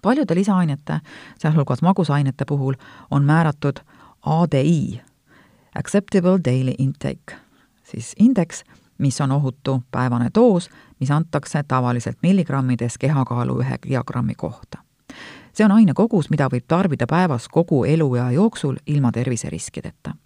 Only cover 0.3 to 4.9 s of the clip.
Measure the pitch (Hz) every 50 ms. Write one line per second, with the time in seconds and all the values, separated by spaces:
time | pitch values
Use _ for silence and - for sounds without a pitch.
0.3 | 165 175 196 202 196 185 180 156 143 147 _ - 151 160 - - - - - -
1.3 | - _ - 156 156 160 139 - 127 120 - 175 196 - 175 151 143 143 143 135
2.3 | 127 - 135 - 143 143 135 135 139 - - - - - - - - 143 143 143
3.3 | 160 165 165 156 143 - - 143 139 - - _ _ _ - - _ _ - -
4.3 | 151 160 175 175 - 135 135 156 170 156 135 -